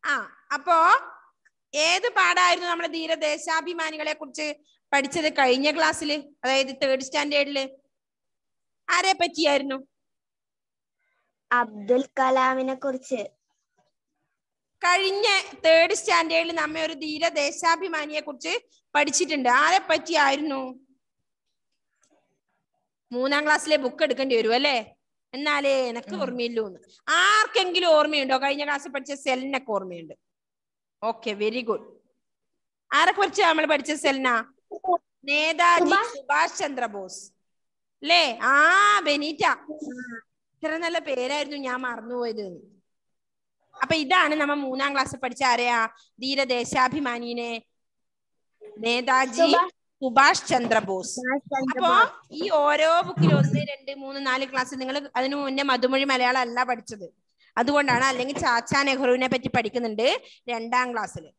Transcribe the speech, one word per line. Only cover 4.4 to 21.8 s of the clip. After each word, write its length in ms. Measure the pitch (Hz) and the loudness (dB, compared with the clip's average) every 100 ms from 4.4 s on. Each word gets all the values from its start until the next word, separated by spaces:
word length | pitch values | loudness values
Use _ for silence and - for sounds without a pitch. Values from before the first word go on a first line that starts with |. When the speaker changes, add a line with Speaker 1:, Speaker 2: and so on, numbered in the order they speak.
| 302 294 _ _ _ | -8 -8 _ _ _
Speaker 1:
പഠിച്ചത് 360 | 285 277 349 311 | -2 0 -2 -2
കഴിഞ്ഞ 440 | - 262 262 285 302 | 2 4 4 2 2
ക്ലാസ്സിൽ, 580 | 311 311 294 294 285 _ | 0 0 -4 -4 -6 _
അതായത് 280 | 247 269 269 262 | 0 0 0 -2
third 180 | 277 262 | 0 0
സ്റ്റാൻഡേർഡില്? 640 | 269 302 294 294 285 277 269 269 _ _ _ _ _ _ _ _ _ _ - | -2 -2 0 0 0 -2 -6 -12 _ _ _ _ _ _ _ _ _ _ -2
ആരെ 240 | 349 381 | 2 2
പറ്റിയായിരുന്നു? 680 | 381 349 339 311 277 269 269 269 _ _ _ _ _ _ _ _ _ _ _ _ _ _ _ _ | 2 0 2 2 2 0 -8 -10 _ _ _ _ _ _ _ _ _ _ _ _ _ _ _ _
Speaker 2:
അബ്ദുൽ 520 | 247 220 208 202 247 269 - | 0 0 -6 2 2 2 0
കലാമിനെ 560 | 262 262 262 262 262 | 2 4 2 0 -2
കുറിച്ച്. 480 | 262 277 262 - 254 202 _ _ _ _ _ _ _ _ _ _ _ _ _ _ _ | -4 -6 -6 -6 -8 -8 _ _ _ _ _ _ _ _ _ _ _ _ _ _ _
Speaker 1:
കഴിഞ്ഞ 420 | 349 359 381 392 427 392 370 - | 2 2 2 0 2 0 -2 0
third 300 | 330 330 339 | 6 6 6
സ്റ്റാൻഡേർഡിൽ 600 | 427 - 349 330 330 330 | 0 2 0 2 0 0
നമ്മെ 260 | 330 302 320 320 | -4 -4 -4 -6
ഒരു 60 | |
ധീരദേശാഭിമാനിയെ 1300 | 302 311 302 330 320 285 294 339 330 370 320 302 302 | -6 -8 -2 -2 0 -4 0 0 0 -2 -6 -6 -8
കുറിച്ച് 340 | 302 262 320 453 _ _ _ | -10 -10 -6 -6 _ _ _
പഠിച്ചിട്ടുണ്ട്. 540 | 294 285 - 359 302 247 | 0 0 0 -2 0 2
ആരെ 320 | 254 311 381 381 | 4 4 2 2
പറ്റിയായിരുന്നു? 720 | 311 294 320 285 277 302 269 262 254 _ _ _ _ _ _ _ _ _ _ | -2 0 2 2 2 -2 -6 -8 -14 _ _ _ _ _ _ _ _ _ _